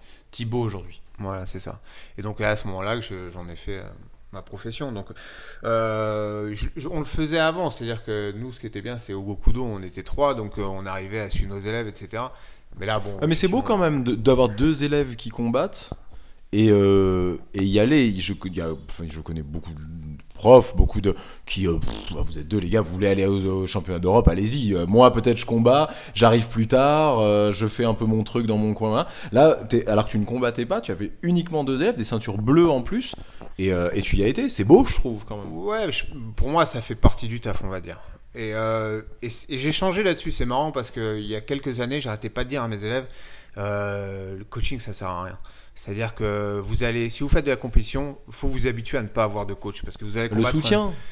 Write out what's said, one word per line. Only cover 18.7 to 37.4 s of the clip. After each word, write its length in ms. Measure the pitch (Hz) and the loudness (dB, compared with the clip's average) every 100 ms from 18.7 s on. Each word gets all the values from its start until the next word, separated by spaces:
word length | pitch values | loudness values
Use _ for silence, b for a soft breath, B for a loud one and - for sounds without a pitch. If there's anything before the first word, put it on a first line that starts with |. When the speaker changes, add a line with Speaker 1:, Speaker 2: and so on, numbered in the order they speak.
Speaker 3:
enfin, 320 | 80 - - 82 | -6 -10 -10 -8
je 120 | 80 | -8
connais 220 | 78 82 | -8 -8
beaucoup 300 | 71 80 85 | -6 -8 -8
de 80 | 76 78 82 76 73 - | -12 -12 -10 -12 -12 -14
profs, 420 | - 107 127 113 90 | 2 10 10 10 6
beaucoup 240 | - 107 | 4 4
de, 160 | 98 - B B - | 0 0 B B -8
qui, 200 | 98 92 | -2 0
euh, 120 | 82 | 0
pff, 340 | - 55 - | -2 -4 -6
bah, 100 | 71 | -4
vous 140 | 76 78 | -4 -4
êtes 80 | 76 | -2
deux, 120 | 104 | -2
les 80 | 87 | 2
gars, 100 | 110 | 0
vous 120 | 87 | 0
voulez 160 | 92 98 | 0 2
aller 180 | 98 95 | 4 2
au, 360 | 98 95 95 | 2 2 0
au 40 | 92 | -2
championnat 320 | 98 95 85 | -4 -4 0
d'Europe, 300 | 90 110 90 | 4 6 6
allez-y. 460 | 90 107 143 110 | 4 0 0 0
Euh, 120 | 90 87 | 0 4
moi, 260 | 110 123 | 8 8
peut-être, 240 | 120 120 117 | 8 2 2
je 80 | - | 2
combats, 440 | 113 117 139 156 B B | 4 6 6 4 B B
j'arrive 320 | 101 117 117 113 | 6 6 6 2
plus 220 | 113 110 | -2 2
tard, 500 | 127 139 151 156 117 | 4 4 4 4 4
euh, 320 | 107 104 104 | 4 4 4
je 160 | 98 107 | 2 -2
fais 180 | - | 0
un 100 | 117 | 0
peu 100 | 107 | 2
mon 180 | 110 110 | 2 0
truc 240 | 107 120 113 | 0 -2 0
dans 120 | 107 | 0
mon 140 | 107 | 0
coin. 320 | 104 110 113 - B B | 0 0 0 -2 B B
Là, 220 | 113 156 | 6 6
t'es, 320 | - - 117 104 | 6 2 0 2
alors 160 | 104 107 | 2 2
que 40 | |
tu 80 | 107 | 0
ne 60 | |
combattais 420 | 104 123 123 117 120 | -2 0 -2 -2 -2
pas, 140 | 208 | -2
tu 120 | 220 | -4
avais 180 | 92 101 - | -6 -6 -4
uniquement 420 | 170 175 175 156 | 0 0 0 -2
deux 180 | 135 131 | 0 0
élèves, 140 | 196 208 | 0 0
des 80 | |
ceintures 340 | 107 113 110 101 | -2 -4 -4 -2
bleues 320 | 107 160 170 | 4 6 6
en 120 | 135 | 4
plus, 320 | - 226 254 - B B B - | 0 -4 -4 -10 B B B -2
et, 140 | 95 | 0
euh, 180 | 90 87 | 2 0
et 80 | 104 | 0
tu 140 | - - | 2 4
y 60 | |
as 60 | 104 | 4
été. 200 | 226 262 | 2 -2
C'est 140 | - | 0
beau, 200 | 101 180 | 6 6
je 100 | - | 6
trouve, 300 | - 131 107 | 2 0 -2
quand 140 | - 107 | -8 -12
même. 140 | 98 | -10
Speaker 2:
Ouais, 380 | - 196 220 190 | -8 -6 -4 -4
je... 140 | 117 - 156 110 107 | -4 -6 -8 -6 -2
pour 120 | 135 | 0
moi, 160 | 165 151 | 2 0
ça 140 | 123 | -2
fait 120 | - | -8
partie 320 | 113 110 - 107 | 6 6 6 0
du 120 | 117 | -6